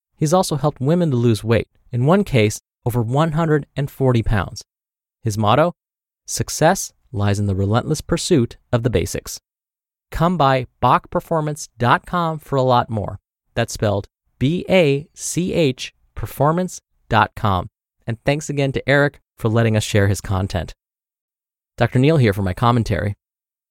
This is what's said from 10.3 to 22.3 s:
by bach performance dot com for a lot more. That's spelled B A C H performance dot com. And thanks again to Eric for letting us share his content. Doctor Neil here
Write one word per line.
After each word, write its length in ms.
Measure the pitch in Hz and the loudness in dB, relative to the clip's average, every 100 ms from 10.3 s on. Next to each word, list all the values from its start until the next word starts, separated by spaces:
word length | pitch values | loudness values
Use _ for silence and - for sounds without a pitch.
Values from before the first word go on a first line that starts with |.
| 180 | 2
by 320 | 135 131 120 _ | 2 2 -4 _
bach 320 | 123 170 - | 2 2 0
performance 600 | 175 - 165 151 147 - - | -8 -4 -4 -4 -8 -14 -4
dot 300 | 117 170 - | 0 0 0
com 320 | 180 165 156 | -4 -4 -6
for 160 | - | -4
a 80 | 135 | 0
lot 260 | 127 123 - | 2 2 0
more. 300 | 110 95 95 _ _ _ | -4 -6 -10 _ _ _
That's 180 | - 117 | -6 -6
spelled 340 | - 107 101 - _ _ - | -2 -2 -2 -6 _ _ -4
B 260 | 131 175 - | -2 -2 2
A 380 | 185 151 139 160 | 2 4 0 -4
C 400 | - - - 185 | -12 -8 -4 -2
H 380 | - 147 127 - - _ | 0 0 -2 -10 -18 _
performance 680 | - 107 - 143 170 185 - - _ - | -12 -10 -2 0 0 -4 -10 -20 _ -2
dot 220 | 110 101 - | 0 0 -2
com. 340 | 104 92 104 _ _ _ | -2 -2 -4 _ _ _
And 140 | - 113 | -10 -6
thanks 260 | - 147 - | -2 -2 -4
again 220 | 143 139 | -4 -2
to 160 | - - | -2 0
Eric 320 | 143 143 - _ - | 2 2 -2 _ -6
for 100 | 117 | -2
letting 280 | 113 113 110 | 2 2 0
us 80 | |
share 240 | - 107 98 | 0 2 2
his 120 | 98 | 0
content. 540 | - 95 98 90 82 - _ _ _ _ _ _ _ _ _ - | -2 -4 -2 -4 -8 -12 _ _ _ _ _ _ _ _ _ -4
Doctor 240 | 117 123 | 0 2
Neil 160 | 139 160 | 4 4
here 160 | 117 | 2